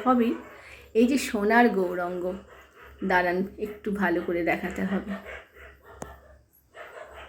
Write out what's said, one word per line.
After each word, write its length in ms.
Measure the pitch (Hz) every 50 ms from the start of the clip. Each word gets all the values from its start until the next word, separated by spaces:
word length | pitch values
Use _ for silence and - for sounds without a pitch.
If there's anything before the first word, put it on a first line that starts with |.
| -
হবেই। 300 | 254 254 240 226 233 330 - - - - - - - - - - - -
এই 140 | 220 247 240
যে 100 | 294 254
সোনার 520 | - - - 208 202 208 226 240 247 226
গৌরাঙ্গ, 640 | 196 190 185 175 180 180 175 175 180 180 175 180 190 196 - - - - - - _ - - - - - -
দাঁড়ান 400 | 190 190 180 180 175 175 180 196 - - -
একটু 340 | 208 208 - - - 214
ভালো 300 | 196 190 190 175 170 180
করে 220 | 175 - 175 170 170
দেখাতে 400 | 175 - 185 - 180 - - 190
হবে। 280 | 190 196 185 - 208 196 - - - - - - _ _ - - - - - _ - - - - - - - - - - - _ _ _ _ _ _ - - - - - - - - - - -